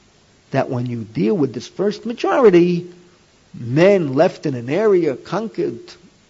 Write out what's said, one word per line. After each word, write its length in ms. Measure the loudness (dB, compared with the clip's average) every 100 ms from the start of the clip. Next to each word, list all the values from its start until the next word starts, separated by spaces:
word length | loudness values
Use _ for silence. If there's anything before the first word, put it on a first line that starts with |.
| _ _ _ _ _
that 180 | -4 -2
when 200 | -4 -6
you 160 | -8
deal 340 | -8 -2 0 0
with 160 | -2
this 140 | -4 -12
first 400 | -6 -4 -4 -8
majority, 840 | -6 -2 2 6 6 4 2 -4 -14 -20 _ _ _ _
men 600 | -14 -4 2 4 4 2 2
left 320 | 0 0 -6
in 80 | -6
an 120 | -4
area 480 | 0 2 2 0 -4
conquered 800 | -6 -8 -6 -6 -6 -8 -14 -20 -20 _